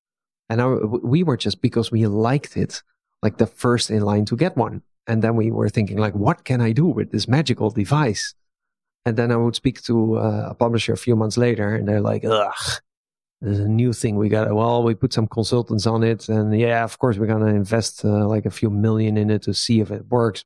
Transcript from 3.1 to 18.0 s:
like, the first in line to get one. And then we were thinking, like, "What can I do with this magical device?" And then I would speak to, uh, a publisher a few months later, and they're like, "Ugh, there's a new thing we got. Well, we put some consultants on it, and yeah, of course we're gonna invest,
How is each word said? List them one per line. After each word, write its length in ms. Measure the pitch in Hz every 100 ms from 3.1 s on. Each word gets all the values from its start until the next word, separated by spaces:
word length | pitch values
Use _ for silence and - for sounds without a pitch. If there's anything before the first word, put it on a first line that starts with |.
| _
like, 160 | 110 -
the 80 | 113
first 440 | - 123 120 -
in 120 | 110
line 220 | 101 104 107
to 100 | 113
get 200 | 170 -
one. 260 | 110 107 - _ -
And 140 | 113
then 120 | 113
we 160 | 117 110
were 180 | 110 107
thinking, 300 | 120 101 101
like, 160 | 107
"What 300 | 101 110 170
can 160 | - 127
I 100 | 117
do 160 | 113 170
with 240 | 110 110
this 160 | 110 107
magical 440 | 135 160 120 107
device?" 640 | 117 - 147 147 - - - _ _ _ _ _ _
And 120 | 120 113
then 160 | 120
I 40 | 117
would 200 | 117 113
speak 260 | 135 107
to, 340 | - 117 110 110
uh, 300 | 110 107 107
a 40 |
publisher 380 | - 120 117 -
a 40 | 107
few 200 | - 110
months 200 | 110 110
later, 380 | 120 110 104
and 140 | 110 104
they're 120 | 107
like, 240 | 107 107
"Ugh, 560 | 110 110 101 - - - _ _ _ _ _ -
there's 180 | 98 101
a 100 | 101
new 240 | 110 123
thing 220 | 113 117
we 140 | 104 104
got. 260 | 107 110
Well, 300 | 107 117 120
we 100 | 117
put 180 | 110 131
some 140 | - 110
consultants 600 | - 107 123 117 110 110
on 160 | 113
it, 240 | 113 110 -
and 280 | 110 107 107
yeah, 280 | 117 117
of 160 | 113 -
course 180 | 127 101
we're 80 | 110
gonna 200 | 110 107
invest, 580 | 104 98 117 110 -